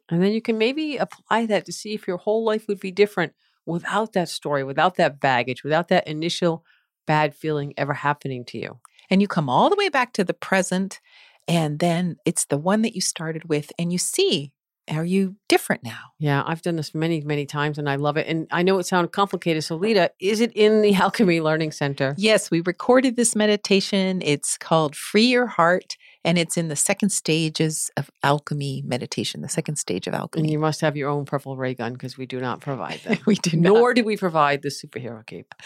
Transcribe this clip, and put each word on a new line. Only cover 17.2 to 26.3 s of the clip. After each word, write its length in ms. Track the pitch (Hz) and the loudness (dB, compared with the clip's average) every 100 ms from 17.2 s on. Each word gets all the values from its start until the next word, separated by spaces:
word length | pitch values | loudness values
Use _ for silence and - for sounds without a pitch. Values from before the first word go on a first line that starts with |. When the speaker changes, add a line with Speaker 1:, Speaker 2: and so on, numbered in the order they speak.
Speaker 1:
many 220 | 147 147 143 | -2 -4 -4
times, 320 | 151 147 147 | -2 -2 -2
and 100 | 147 | -2
I 60 | 139 | 0
love 200 | 147 147 | 0 0
it. 80 | - | -2
And 200 | 160 156 | -4 -2
I 120 | 160 | 0
know 160 | 180 190 | 2 2
it 80 | 180 | 2
sounds 240 | 185 170 | 0 0
complicated, 500 | - 202 180 - 160 | 0 -2 -2 -2 -2
so 120 | 147 160 | -2 -4
Lita, 360 | 208 220 170 - | 2 4 2 0
is 200 | 185 214 | -2 0
it 100 | 233 | 0
in 260 | 208 214 214 | 4 4 6
the 120 | 208 | 6
<laughs> 80 | 190 | 4
Alchemy 380 | 185 - 208 165 | 4 4 4 4
Learning 300 | 156 156 160 | 2 2 0
Center? 420 | - 143 139 135 143 | -2 -2 0 -2 0
Speaker 2:
Yes, 320 | 214 214 - | 4 4 4
we 100 | 170 | 0
recorded 540 | 175 175 - 247 262 233 | 0 -2 4 4 4 2
this 180 | 233 | 0
meditation. 840 | 214 214 208 - 196 196 196 190 185 | 2 2 2 4 2 2 0 0 0
It's 340 | 156 147 - - | 0 -2 -2 -6
called 360 | - 160 156 143 | 0 2 2 -4
Free 300 | - 208 240 | 0 4 4
Your 200 | 247 240 | 4 0
Heart, 500 | - 170 180 - - - _ | 2 4 4 -2 -16 -18 _
and 140 | - | 0